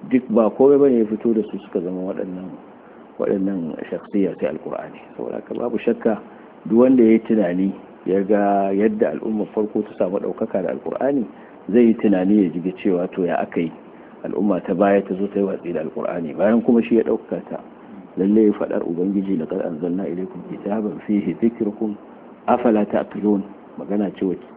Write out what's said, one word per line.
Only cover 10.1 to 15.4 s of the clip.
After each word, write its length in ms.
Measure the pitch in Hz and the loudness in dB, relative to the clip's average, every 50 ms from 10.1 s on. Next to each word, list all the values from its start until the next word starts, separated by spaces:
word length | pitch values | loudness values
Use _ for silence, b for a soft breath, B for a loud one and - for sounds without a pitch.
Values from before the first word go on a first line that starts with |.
| 95 101 | 0 -4
ɗaukaka 420 | - 98 - - 113 - - 98 87 | -4 -4 -4 -4 -6 -4 -2 -4 -2
da 60 | - | -2
Alƙur'ani, 540 | - 69 - - - - - 135 143 135 107 - B B B B B B B - | -6 -6 -8 -8 -6 -2 -2 0 0 0 -2 -4 B B B B B B B 2
zai 120 | 95 120 120 | 4 6 6
yi 80 | 113 107 | 6 4
tunani 480 | - - 107 101 90 92 98 104 107 95 | 4 2 2 2 4 4 4 4 4 4
ya 60 | 82 | 2
ji 240 | 78 87 82 92 92 - - | 0 -4 -4 -4 -6 -2 0
cewa 240 | 104 92 87 90 92 | 0 0 0 -2 -4
to 140 | - - 90 | -2 -2 -2
ya 100 | 82 71 - | 0 0 -2
aka 180 | 87 - - 95 | -4 -2 -2 -4
yi 100 | 85 80 - - - B B B B B B - - | -4 -4 -6 -12 -20 B B B B B B -12 -10
al'umma 380 | - - - 101 104 92 87 - | -6 -4 -2 0 0 0 0 0
ta 100 | - 95 | -2 0
baya 280 | 85 101 101 101 101 | 2 4 4 4 4
ta 140 | 98 - 98 | 2 0 -4
zo 120 | 92 101 | -4 -4
ta 120 | 101 - | -2 0
yi 60 | 101 | 0